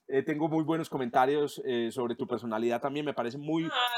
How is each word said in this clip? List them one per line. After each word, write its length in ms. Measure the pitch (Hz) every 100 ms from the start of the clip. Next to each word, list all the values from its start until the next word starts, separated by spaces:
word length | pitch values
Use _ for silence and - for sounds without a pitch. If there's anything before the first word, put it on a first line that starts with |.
| -
eh, 160 | 135
tengo 240 | 151 151 156
muy 160 | 160
buenos 280 | 156 165 156
comentarios, 720 | 147 123 131 131 147 147 -
eh, 240 | - 120 117
sobre 240 | 120 120
tu 120 | 117 135
personalidad 560 | 117 117 110 117 120
también, 240 | 139 143 147
me 80 |
parece 240 | 131 117 135
muy, 280 | 147 165 165 254 247